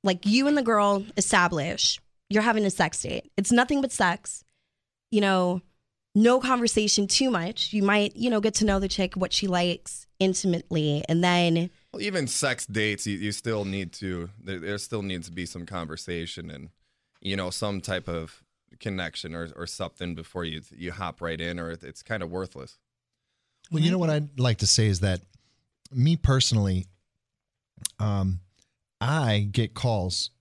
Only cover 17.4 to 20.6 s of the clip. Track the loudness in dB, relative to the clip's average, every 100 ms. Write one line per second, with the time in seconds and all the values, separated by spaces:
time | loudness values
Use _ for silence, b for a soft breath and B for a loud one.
17.4 | -4 -6 -6 -6 -6 -6 -6 -8 -8 -16
18.4 | _ _ _ _ -8 -6 -8 -10 -12 -10
19.4 | -12 -10 -12 -8 -10 _ -8 -8 -10 -8
20.4 | -8 -8